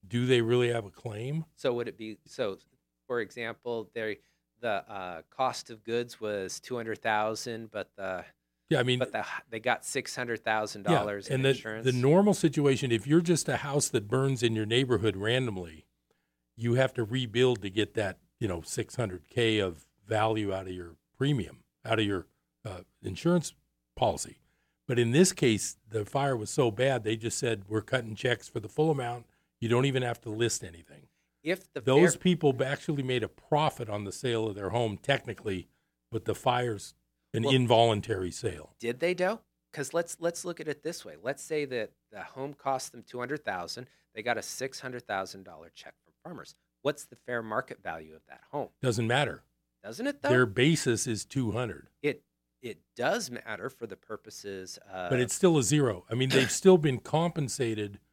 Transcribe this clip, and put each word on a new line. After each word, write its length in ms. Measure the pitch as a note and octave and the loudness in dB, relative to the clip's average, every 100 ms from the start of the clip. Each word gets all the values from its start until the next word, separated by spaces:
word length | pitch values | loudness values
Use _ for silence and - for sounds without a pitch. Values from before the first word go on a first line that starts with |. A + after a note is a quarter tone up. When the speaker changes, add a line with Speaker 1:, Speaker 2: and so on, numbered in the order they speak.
| F#2+ | -4
Speaker 1:
Do 180 | A#2+ B2 | -2 4
they 160 | B2+ | 4
really 280 | A2+ B2 A#2+ | 4 4 4
have 140 | A#2+ G2+ | 0 -4
a 40 | |
claim? 540 | - A#2 G#2 B2 D#3 D#3 _ | -12 -12 -8 -6 -6 -8 _
Speaker 2:
So 180 | C#3 | -2
would 140 | A#2+ A#2+ | -2 -4
it 100 | - | -8
be, 200 | A2 G#2 - | -12 -12 -18
so, 320 | - A2+ F#2+ _ _ _ _ _ | -6 -6 -6 _ _ _ _ _
for 120 | B2 | -4
example, 680 | G#2 - A2+ A2+ B2 A#2 G#2+ | -4 -8 -10 -8 -6 -6 -6
they, 260 | A#2 A2 G2+ _ _ _ _ | -6 -6 -6 _ _ _ _
the, 80 | A#2+ G2+ - | -4 -4 -4
uh, 300 | G2+ F#2 E2+ - | -10 -10 -10 -16
cost 400 | - C3 A#2 - | -2 -2 -2 -12
of 140 | A2+ | -16
goods 360 | A2 A#2 A#2+ - | -4 -2 -4 -6
was 380 | G#2+ G#2 F#2+ - | -4 -4 -4 -10
two 160 | - B2 | -8 -8
hundred 240 | A2+ G#2+ | -6 -4
thousand, 720 | A2+ G#2+ A2 A2 - A2+ A2+ | 0 0 0 -4 -8 -10 -10
but 180 | G#2 F#2+ - | -10 -10 -8
the 300 | F#2+ F#2 E2+ _ _ _ _ | -8 -6 -10 _ _ _ _
Speaker 1:
Yeah, 100 | D3+ | 0
I 40 | |
mean 160 | B2+ B2 | 2 2
Speaker 2:
but 120 | B2 | 0
the, 140 | A2+ G#2 - - | -2 -6 -10 -10
they 100 | A2+ | -6
got 240 | A#2 A#2 - | -2 -2 -2
six 300 | - - - | -6 -6 -8
hundred 280 | B2 A2+ | -6 -4
thousand 400 | - A2 G#2+ G#2+ | 0 0 -2 -6
dollars 440 | G2 - G#2 G2+ G2 | 0 2 2 -6 -4
Speaker 1:
Yeah, 80 | C3+ | 0
Speaker 2:
in 40 | |
Speaker 1:
and 60 | C3+ | 2
the, 40 | |
Speaker 2:
insurance? 360 | B2+ A2 A2 A#2 | 2 -2 -2 0
Speaker 1:
the 60 | |
normal 420 | B2+ C3 E3+ G3+ | 2 6 6 6
situation, 580 | F#3+ D#3+ C#3 C#3+ B2 C3 | 4 2 4 4 4 2
if 140 | A#2 A#2 | 0 4
you're 160 | D#3+ | 4
just 280 | E3+ E3+ - | 6 2 2
a 80 | B2 | -4
house 320 | C#3+ C#3+ - | 0 0 2
that 180 | A#2+ G2+ | -2 0
burns 340 | B2+ C3+ C3 | 0 2 2
in 120 | A#2 A2+ | 2 2
your 100 | G#2+ | 2
neighborhood 500 | A#2 C3+ A2+ G#2+ F#2+ | 2 2 2 2 0
randomly, 680 | G#2 B2+ B2+ G2 E2+ D#2+ _ _ _ _ _ _ _ - | 0 0 0 -4 -8 -14 _ _ _ _ _ _ _ -6
you 180 | A#2 | 0
have 200 | A#2 C3 - | 2 2 0
to 80 | |
rebuild 580 | A2 B2+ B2+ A2 B2+ A#2+ | -2 -2 -2 4 4 4
to 60 | G2 | -2
get 240 | F#2+ G2+ - | -2 -2 0
that, 220 | G2+ F2+ _ _ | -4 -6 _ _
you 80 | G#2+ | -4
know, 140 | F2 | -4
six 340 | D#2+ - A2+ - | -6 -6 -6 -4
hundred 320 | A2+ F#2 _ | -4 -4 _
K 300 | - A#2 A2 | 0 2 2
of 260 | F#2+ D#2+ _ _ - | 0 -4 _ _ -4
value 460 | G#2+ A2 A2 G2+ | 0 2 0 -2
out 140 | F#2+ F#2+ | -4 -6
of 60 | |
your 220 | F#2 F2 D#2+ _ _ | -10 -12 -16 _ _
premium, 420 | C#3 C#3+ E2 - _ _ - | 0 0 -2 -10 _ _ -2
out 140 | A2+ | 0
of 60 | G#2 | 0
your, 200 | G2 - _ _ _ A2 | -2 -6 _ _ _ -12
uh, 140 | F2+ - _ | -12 -14 _
insurance 500 | G#2 F#2 E3+ F3 D3+ - _ _ _ - | -10 -2 2 2 2 -12 _ _ _ 0
policy. 420 | A#2 D2+ - - _ _ _ _ - | 0 0 -8 -14 _ _ _ _ -2
But 100 | A#2+ | 2
in 140 | A#2 | 4
this 220 | C3 F#3 | 6 6
case, 420 | - E3 G#2+ - - _ | 6 4 4 0 -10 _
the 160 | A2 G#2 | -6 -2
fire 300 | C#3 C#3 B2+ | 0 0 -2
was 120 | G#2+ | -2
so 220 | - B2+ | 2 2
bad, 320 | G#2 C3 C3 | 4 2 2
they 120 | G#2+ A2+ | 0 -2
just 200 | A2+ - | -2 -2
said, 280 | B2 A2 F#2+ | -2 -2 -2
"We're 140 | A2 | -4
cutting 340 | - C3 A#2 G#2+ | 0 -2 -2 -4
checks 340 | C3 A#2+ - | -2 -2 -4
for 100 | - | -10
the 100 | G2+ | -8
full 200 | - D#3 | 0 2
amount. 380 | C#3+ A#2+ A#2+ - _ _ _ | 2 -2 -8 -12 _ _ _
You 100 | A#2 | 2
don't 160 | A#2+ C3+ | 4 4
even 160 | C3 | 2
have 180 | B2 A#2 | -2 -4
to 80 | - | -8
list 320 | G#2+ A#2 - | 0 0 0
anything." 460 | F#2 E2+ D#2 D2 C#2 _ _ _ | -8 -16 -20 -20 -20 _ _ _
Speaker 2:
If 280 | D3+ F#3 - | -6 -6 -6
the 80 | - | -6
Speaker 1:
Those 320 | B2 C3 F3 - | 4 8 8 6
Speaker 2:
fair 40 | |
Speaker 1:
people 320 | F3+ E3+ D3+ | 2 4 4
b-, 140 | A#2+ C3 | 2 -2
actually 380 | C#3 - D3 | -2 -4 -4
made 200 | B2+ B2+ | 0 -2
a 60 | G#2+ | -2
profit 580 | - _ D3+ D3+ - A2 | -8 _ 2 2 -2 -6
on 140 | G#2 | -6
the 80 | G2+ | -6
sale 360 | - C3 A2+ A2 | -4 -2 0 -2
of 80 | G2+ | -4
their 140 | G2 | -2
home, 260 | A2 A#2 G2+ | 0 0 -2
technically, 720 | - C#3 - G#2 A2 F#2+ - _ _ _ _ | 0 -2 -2 -8 -4 -6 -6 _ _ _ _
but 140 | A2+ - | -8 -4
the 100 | G#2 | 0
fire's 580 | - B2 B2 G#2 - _ _ _ _ | 2 2 0 -4 -10 _ _ _ _
an 100 | A2 | -2
Speaker 2:
Well, 100 | B2+ | 4
Speaker 1:
involuntary 800 | C3 B2 A2+ A#2 G#2 - G2+ F#2 | 4 6 8 8 4 0 -2 -2
sale. 440 | - A2+ D#2 D#2 _ | -4 -6 -6 -16 _
Speaker 2:
did 200 | A2+ B2 | -6 -2
they, 140 | E3 | -2
though? 260 | F3+ F3+ A3 _ _ _ | 0 -2 -2 _ _ _
'Cause 220 | - C3+ | -10 -4
let's, 240 | E3+ E3+ - | -2 -4 -4
let's 240 | E3+ E3+ | -4 -4
look 160 | F3+ E3 | -10 -8
at 80 | D3+ | -8
it 160 | C#3+ | -6
this 220 | D#3 E3+ G2 | -8 -10 -14
way. 100 | D2+ | -10
Let's 200 | G#2+ C#3 | -8 -8
say 200 | - D#3 C#3+ | -4 -4 -4
that 260 | B2+ G#2+ _ _ | -4 -6 _ _
the 100 | G#2 | -16
home 300 | F3+ - C3+ | -14 -10 -10
cost 380 | C#3+ C#3 C3+ - | -8 -4 -4 -6
them 120 | B2 | -16
two 160 | G#2+ B2 | -16 -10
hundred 260 | A#2+ D3 - | -6 -6 -6
thousand. 420 | F#2+ E2+ - B2 _ _ | -6 -6 -10 -14 _ _
They 100 | A2+ | -8
got 140 | G#2+ A2+ | -4 -4
a 40 | |
six 380 | - - C3 - | -4 -6 -8 -8
hundred 260 | C3 B2 - | -12 -12 -4
thousand 360 | G2 F#2+ G2 | -4 -4 -10
dollar 260 | F#2 D#2+ E2 | -18 -20 -20
check 200 | - - - | -20 -20 -20
from 100 | _ _ | _ _
Farmers. 300 | E3 D#3+ D#2 - _ _ | -16 -16 -16 -20 _ _
What's 240 | C#3 D3 - | -4 -4 -8
the 100 | A#2+ | -20
fair 260 | - A#2+ | -8 -6
market 400 | A2+ A2 - B2+ | -2 -4 -4 -10
value 320 | F#2+ D#2+ D#2 D#2 | -10 -10 -12 -20
of 60 | _ | _
that 140 | C#2 _ | -20 _
home? 180 | D3 A#2+ _ | -8 -8 _
Speaker 1:
Doesn't 260 | C3 A2 A2+ | -2 0 0
matter. 360 | B2 C#3 D#2+ _ _ _ _ | 2 0 -4 _ _ _ _
Speaker 2:
Doesn't 240 | G2+ B2 C4 | -16 -8 -8
it, 140 | C#4+ | -4
though? 80 | - | 2
Speaker 1:
Their 160 | B2+ B2 | 4 4
basis 640 | G2 C#3 D#3+ - A2+ - | 4 4 4 2 0 -2
is 160 | A2 | -4
two 280 | - C#3 A#2 | -4 -4 -2
hundred. 380 | G#2 B2 D2 - _ | -2 -4 -8 -16 _
Speaker 2:
It, 220 | D3 C#3+ _ _ _ _ | -4 -4 _ _ _ _
it 180 | A#2+ - _ - | -14 -14 _ -4
does 340 | B2+ G#3+ E3+ | -2 0 -4
matter 380 | A#2+ - G#2+ A2+ | -10 -10 -10 -10
for 180 | - A#2 | -10 -12
the 80 | G2 | -12
purposes 840 | _ G#2+ - - G2+ G2 F#2 - - | _ -14 -14 -16 -12 -10 -12 -16 -14
of 200 | F#2 F2+ | -8 -2
Speaker 1:
But 80 | C3 | 0
it's 120 | B2 - | 0 2
still 220 | F#3+ D#3+ | 4 4
a 60 | |
zero. 420 | A2+ D3+ C3+ F#2 - | 4 2 2 0 -4
I 60 | A#2 | -2
mean, 140 | C3 | 2
they've 220 | C3+ B2+ | 4 2
still 260 | - F#3+ F#3 | 4 8 8
been 200 | D3+ B2 | 6 0
compensated 1000 | - D3+ E3+ E3 C#3 - A#2+ A2 G#2 G2+ _ | 0 0 0 -2 -4 -2 -2 -2 -4 -8 _